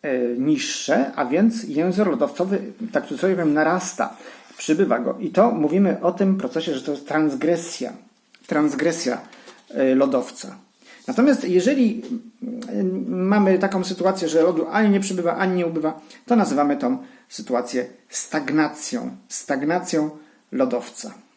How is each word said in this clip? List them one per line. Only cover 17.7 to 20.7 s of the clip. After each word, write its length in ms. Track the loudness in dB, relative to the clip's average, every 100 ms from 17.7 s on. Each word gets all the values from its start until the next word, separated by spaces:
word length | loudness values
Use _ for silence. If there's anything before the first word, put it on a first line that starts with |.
| -4 -6 -10 _
stagnacją, 1080 | -4 -2 -4 -2 0 0 -2 -4 -4 -6 -12 _
stagnacją 840 | -8 -4 -2 0 -2 0 -2 -2 -6 -20 _ _
lodowca. 640 | -2 0